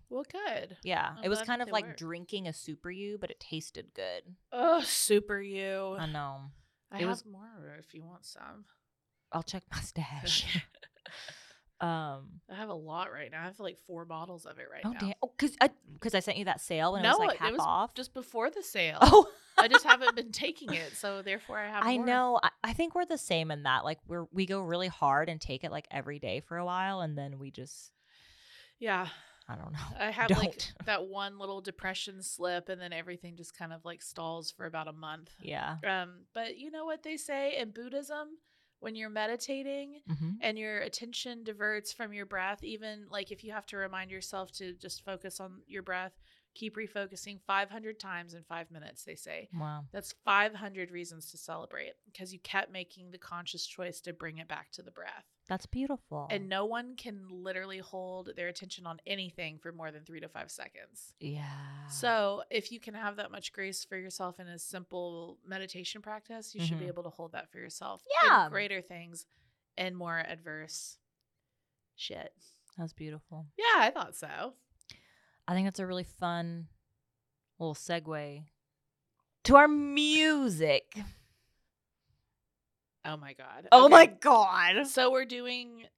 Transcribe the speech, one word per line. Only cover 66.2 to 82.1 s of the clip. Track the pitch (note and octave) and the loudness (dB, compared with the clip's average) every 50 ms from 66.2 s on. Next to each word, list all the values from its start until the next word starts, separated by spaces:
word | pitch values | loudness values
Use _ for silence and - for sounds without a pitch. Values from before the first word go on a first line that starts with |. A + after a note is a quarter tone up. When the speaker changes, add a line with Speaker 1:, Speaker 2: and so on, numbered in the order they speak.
| - - A3+ A3+ A3 - - | -12 -14 -14 -14 -14 -12 -8
Speaker 1:
you | G3+ | -4
should | E3+ D#3+ D#3+ D#3 | -4 -2 -2 -4
be | F3+ | -4
Speaker 2:
Mm-hmm. | F3+ | -8
Speaker 1:
able | E3+ F3 F3 | -8 -10 -10
to | E3+ | -12
hold | E3+ - E3+ E3 E3 | -12 -12 -14 -10 -10
that | D3+ - - | -12 -12 -12
for | - - | -16 -16
yourself | A#2+ - - - - - G3 F#3 - B4+ C#5+ D#4+ E4 | -16 -14 -14 -12 -10 -10 -10 -12 -6 0 4 6 8
Speaker 2:
Yeah. | C#4 - G#3+ F3+ | 10 10 8 8
Speaker 1:
in | D3+ | 4
greater | D#3+ G3 G#3 G3 G3 F#3 | 2 -2 -2 -2 -4 -8
things | F3+ - F3+ E3+ E3+ E3+ E3+ E3 - - _ _ _ _ _ _ _ _ _ - | -8 -10 -16 -16 -16 -16 -16 -18 -18 -18 _ _ _ _ _ _ _ _ _ -6
and | F#3 F#3 F3+ | -6 -6 -6
more | F3+ F3 E3+ E3 E3 | -6 -6 -4 -4 -4
adverse | D#3+ E3 E3+ E3 E3 E3 D3+ D#3 D#3 D#3+ - - - - - - _ _ _ _ _ _ _ _ _ _ _ _ _ _ _ _ _ _ _ | -4 -4 -8 -10 -12 -12 -12 -12 -12 -12 -12 -12 -12 -12 -16 -18 _ _ _ _ _ _ _ _ _ _ _ _ _ _ _ _ _ _ _
shit. | - - - - E2 - - - _ _ - _ _ _ _ _ F3 | -12 -10 -10 -10 -10 -12 -14 -16 _ _ -20 _ _ _ _ _ -10
Speaker 2:
That's | E3 D#3+ - | -10 -10 -10
beautiful. | - D#3 D3+ D3+ D#3 - _ E3 D#3+ D#3 D3 - - | -12 -12 -12 -12 -14 -16 _ -14 -14 -14 -12 -6 -2
Speaker 1:
Yeah, | A4 A#4 A4 F4 | 2 4 6 6
I | A3 A#3 | 6 6
thought | - - - - - | 4 0 -6 -8 -8
so. | - E3 D3 - - G3 C4 B3+ - _ _ _ _ _ - - - _ _ _ _ _ _ _ _ _ - | -12 -12 -10 -8 -8 -8 -8 -10 -14 _ _ _ _ _ -20 -20 -20 _ _ _ _ _ _ _ _ _ -2
Speaker 2:
I | F3+ | 0
think | F#3 F#3+ G3 | 2 2 0
that's | F#3 - | -2 -4
a | F#3+ | -6
really | F#3 F#3 F3+ F3 | -4 -4 -6 -6
fun | - - - F3+ F3 E3+ E3+ E3+ E3+ E3+ E3+ E3 D#3 - _ _ _ _ _ _ _ _ _ _ _ _ _ _ _ _ _ | -8 -8 -4 -2 -2 -2 -2 -4 -4 -6 -8 -12 -14 -18 _ _ _ _ _ _ _ _ _ _ _ _ _ _ _ _ _
little | E3 D#3+ D3 | -6 -6 -6
segue | - - - E3+ E3+ D#3 D#3 D#3+ D3+ D3 D3 C#3+ D3 D#3 - _ _ _ _ _ _ _ _ _ _ _ _ _ _ _ _ _ _ _ | -6 -6 -4 -4 -4 -4 -6 -8 -8 -8 -10 -12 -14 -16 -18 _ _ _ _ _ _ _ _ _ _ _ _ _ _ _ _ _ _ _
to | - C4+ C#4 | 10 12 12
our | D4 D4+ | 12 12
music. | D4+ D4 C#4+ C#4+ C#4+ D4 D4+ D4+ D4+ D#4 D#4 D#4 D4+ D4 C4+ A#3 F3 D3+ D#3+ D3+ C#3 - - - - G#3+ G3+ - - - - _ _ _ _ _ _ _ _ _ _ _ _ _ _ _ _ _ | 8 4 0 0 0 0 2 4 6 6 6 6 6 4 2 0 2 2 4 4 4 2 2 -2 -10 -12 -12 -12 -14 -16 -20 _ _ _ _ _ _ _ _ _ _ _ _ _ _ _ _ _